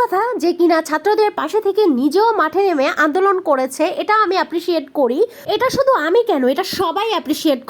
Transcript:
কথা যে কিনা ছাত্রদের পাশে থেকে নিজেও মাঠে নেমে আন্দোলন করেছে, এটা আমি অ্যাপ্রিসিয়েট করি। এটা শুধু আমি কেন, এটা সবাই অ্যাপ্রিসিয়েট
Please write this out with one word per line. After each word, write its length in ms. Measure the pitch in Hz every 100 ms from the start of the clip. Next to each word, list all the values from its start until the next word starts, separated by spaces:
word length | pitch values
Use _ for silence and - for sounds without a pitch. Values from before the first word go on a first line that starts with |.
কথা 200 | 480 359 466 403
যে 80 | 339 339
কিনা 180 | 339 320 320
ছাত্রদের 420 | 311 392 427 415 415
পাশে 200 | 302 427 403
থেকে 160 | 392 403 247
নিজেও 300 | 277 339 453 427
মাঠে 220 | 302 349 392
নেমে 200 | 311 285 359
আন্দোলন 340 | 311 359 392 381 359
করেছে, 340 | 262 262 262 330 320
এটা 140 | 381 427 392
আমি 100 | 370
অ্যাপ্রিসিয়েট 460 | - 330 349 320 285 294
করি। 200 | 240 277 480 - -
এটা 140 | 427 508 494
শুধু 160 | 539 480 302
আমি 140 | 440 453
কেন, 140 | 302 254
এটা 120 | 285 381 -
সবাই 280 | 349 320 453
অ্যাপ্রিসিয়েট 480 | 349 262 302 320 262